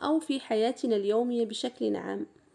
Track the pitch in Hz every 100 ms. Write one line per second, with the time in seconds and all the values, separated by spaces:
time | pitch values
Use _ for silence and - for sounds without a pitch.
0 | 269 311 320 269 - 220 226 - 254 214
1 | 196 214 247 240 226 220 247 - 226 208
2 | 190 196 - - _